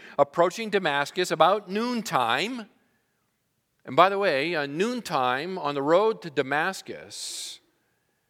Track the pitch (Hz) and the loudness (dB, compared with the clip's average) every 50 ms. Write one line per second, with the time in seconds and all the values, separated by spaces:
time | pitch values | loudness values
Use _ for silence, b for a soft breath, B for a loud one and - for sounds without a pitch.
0 | B B B B 143 - - 175 170 185 - 226 226 208 190 196 185 151 143 143 | B B B B 0 2 4 2 2 2 2 -2 -6 -4 -2 0 0 0 0 0
1 | 143 - - 180 180 165 170 151 156 175 202 214 185 180 190 214 240 247 247 226 | -2 -2 -2 -4 -2 0 4 4 4 4 4 2 -2 -4 -4 -4 -2 -2 -4 -4
2 | 190 - 165 135 123 113 120 139 180 226 262 240 208 - _ _ _ _ _ _ | -4 -2 0 0 2 2 0 0 0 -2 -6 -8 -12 -14 _ _ _ _ _ _
3 | _ _ _ _ _ _ _ _ _ _ _ _ _ _ _ _ _ - 127 151 | _ _ _ _ _ _ _ _ _ _ _ _ _ _ _ _ _ 0 4 6
4 | 175 196 202 196 202 185 147 135 147 170 175 156 143 139 143 165 208 240 247 240 | 6 6 6 2 2 2 2 2 0 0 -2 -2 -4 -2 -2 -2 -2 -2 -2 -4
5 | - - 170 139 127 123 123 135 156 185 190 185 151 143 143 139 139 147 165 190 | -6 -4 -2 0 2 2 0 0 -2 -6 -6 -4 -4 -4 -2 -2 2 4 4 4
6 | 214 220 220 - - 165 131 143 131 131 143 151 165 190 190 - - - 104 76 | 4 2 0 -4 -8 -8 -4 -4 -2 0 0 0 0 -2 -4 -6 -10 -14 -14 -14
7 | 71 101 - - - - - - - - - - _ _ _ _ _ _ _ _ | -14 -16 -14 -12 -12 -12 -10 -12 -12 -14 -14 -18 _ _ _ _ _ _ _ _
8 | _ _ _ _ _ | _ _ _ _ _